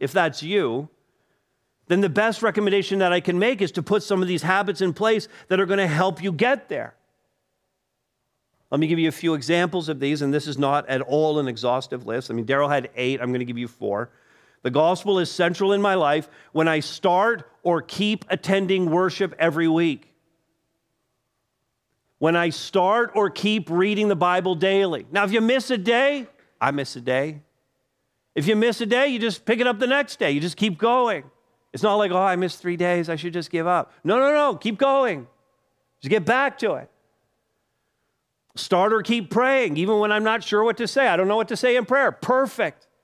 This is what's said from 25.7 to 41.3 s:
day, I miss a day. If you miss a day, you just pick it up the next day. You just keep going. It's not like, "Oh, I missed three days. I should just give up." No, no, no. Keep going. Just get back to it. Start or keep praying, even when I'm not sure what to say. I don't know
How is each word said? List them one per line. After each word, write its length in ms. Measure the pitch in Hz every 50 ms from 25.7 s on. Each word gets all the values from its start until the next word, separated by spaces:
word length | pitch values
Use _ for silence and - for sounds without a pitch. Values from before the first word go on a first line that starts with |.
| 254
day, 500 | 214 180 220 233 240 269 277 294 277 240 - _ _ _ _ _ -
I 100 | 113 131
miss 240 | 143 143 139 - -
a 60 | 127
day. 400 | 120 127 127 131 139 156 151 147 - _ _ _ _ _ _ _ _ _ _ _ _ _ _ _ _ _ -
If 140 | 143 143
you 80 | 185 220
miss 240 | 214 226 240 214 -
a 60 | 233
day, 240 | 202 240 247 277 294
you 100 | 254 226
just 240 | 214 233 185 - -
pick 160 | - 233 220
it 80 | 247
up 120 | 247 240 202
the 80 | 254
next 300 | 240 269 285 285 - -
day. 140 | - 214 151
You 80 | 143 143
just 160 | 156 180 151
keep 220 | - 202 220 175
going. 480 | 151 202 233 240 254 247 233 202 151 135 139 _ _ _ _ _ _ _ _ -
It's 100 | 113 190
not 120 | 214 202
like, 160 | 208 208 190
"Oh, 60 | 180
I 200 | 185 190 196 180
missed 240 | 175 185 175 - -
three 160 | - 180 175
days. 320 | 170 175 180 175 175 165 165
I 80 | 165
should 160 | 151 156 175 165
just 160 | 175 156 -
give 160 | - 165 165
up." 240 | 175 180 165 - - _ _ -
No, 120 | 156 208
no, 140 | 247 262 277
no. 240 | 302 294 294 277 202
Keep 220 | 139 - 220 214
going. 500 | 185 277 269 269 277 262 233 175 139 120 - _ _ _ _ _ _ _ _ _ _ _ _ _ _
Just 120 | - 135
get 120 | 190 214 160
back 340 | 151 233 262 277 269 - -
to 160 | 233 208 156
it. 140 | 127 123 - _ _ _ _ _ _ _ _ _ _ _ _ _ _ _ _ _ _ _ _ _ _ _ _ _ _ _ _ _ _ _ _ -
Start 380 | - - - 190 175 190 214 226
or 80 | 214
keep 280 | - - 233 233 196 147
praying, 460 | - 220 254 262 269 262 240 180 147
even 240 | 151 180 196 220 208
when 140 | 208 208 208
I'm 100 | 214 214
not 180 | 220 220 233
sure 220 | - - 202 208 220
what 140 | 233 214
to 100 | - 240
say. 220 | - - 269 269 226
I 80 | 175
don't 100 | 170 185
know 80 | 190